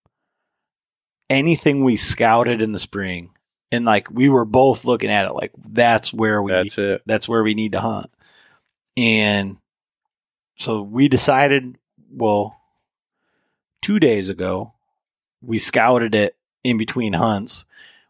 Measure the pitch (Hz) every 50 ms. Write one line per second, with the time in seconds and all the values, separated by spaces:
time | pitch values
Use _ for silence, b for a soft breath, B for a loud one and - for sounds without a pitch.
0 | _ _ _ _ _ _ _ _ _ _ _ _ _ _ _ _ _ _ _ _
1 | _ _ _ _ _ - 135 135 139 165 170 147 - 156 143 139 135 131 120 101
2 | - - - - 117 113 113 113 120 123 120 113 110 110 107 98 - - - 101
3 | 98 92 90 87 85 87 _ _ _ _ _ _ _ _ - 120 117 117 107 101
4 | - - - 120 127 143 139 127 117 107 107 127 131 135 123 107 - 120 123 113
5 | 107 107 104 104 98 - - 67 - - - - - 110 107 120 120 120 117 110
6 | - - - 110 110 110 107 104 101 101 95 92 92 101 - - 101 101 98 98
7 | - - 110 107 - - 117 113 110 107 107 107 110 107 98 95 - 107 107 101
8 | - - _ b b b b b b b b b b b _ _ _ _ _ -
9 | 120 117 110 107 107 104 104 101 98 98 95 - _ _ _ _ _ _ _ _
10 | _ _ _ _ _ _ _ _ _ _ _ - - - 113 107 101 101 104 123
11 | 139 147 127 123 - - 139 131 143 143 139 139 127 127 127 - _ _ _ _
12 | _ _ 135 135 120 110 104 104 101 110 - _ _ _ _ _ _ _ _ _
13 | _ _ _ _ _ _ _ _ _ _ _ _ _ _ _ _ - - 202 214
14 | 165 135 113 104 95 92 98 - 92 92 92 92 107 - _ _ _ _ _ _
15 | _ _ _ _ _ _ _ _ - 123 113 107 - - - 120 113 120 127 123
16 | 117 113 104 107 104 98 - _ _ _ _ _ - 127 123 110 110 110 - 127
17 | 117 107 98 - - 113 107 101 104 - - - - b b b b b b b
18 | b b